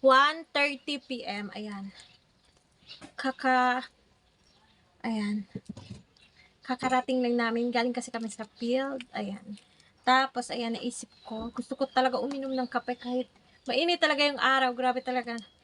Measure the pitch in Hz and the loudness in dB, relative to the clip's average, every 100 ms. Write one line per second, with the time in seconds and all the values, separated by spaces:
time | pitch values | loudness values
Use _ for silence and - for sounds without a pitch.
0 | 262 262 285 320 320 294 285 277 - 285 | 10 8 8 2 -4 0 0 0 -6 -8
1 | - 254 - 202 202 - 214 202 196 - | -6 -10 -6 -8 -8 -10 -10 -10 -12 -14
2 | - _ _ _ _ _ _ _ _ - | -20 _ _ _ _ _ _ _ _ -20
3 | - - 269 262 262 254 254 247 247 _ | -20 -6 -6 -2 2 4 4 0 -4 _
4 | _ _ _ _ _ _ _ _ _ _ | _ _ _ _ _ _ _ _ _ _
5 | 233 220 208 208 196 - - - - - | -4 -2 0 -2 -6 -12 -14 -16 -14 -16
6 | - _ _ _ - _ - 254 262 254 | -18 _ _ _ -20 _ -8 -4 2 2
7 | 254 254 247 240 233 233 240 240 240 240 | 2 0 2 2 2 0 0 0 0 -2
8 | - 233 226 - 214 _ 233 254 269 269 | -6 -6 -8 -8 -14 _ -2 0 0 -6
9 | 240 - 208 196 - 208 _ _ _ _ | -8 -8 -6 -8 -12 -16 _ _ _ _
10 | - 262 269 - 247 - 233 226 247 240 | 2 4 4 -2 -6 -4 -4 -4 -6 -8
11 | - _ - 220 226 - 240 269 269 - | -16 _ -12 -10 -8 -8 -8 -4 -2 2
12 | 262 247 233 285 269 262 247 247 - 247 | 2 0 -2 -4 -4 -2 -2 -4 -4 -8
13 | 247 247 247 _ _ _ - 247 339 349 | -4 -4 -4 _ _ _ -2 0 2 2
14 | 311 285 294 277 254 269 262 240 254 254 | 2 4 2 2 2 4 2 2 0 0
15 | 262 254 240 233 208 _ | -2 -4 -4 -8 -12 _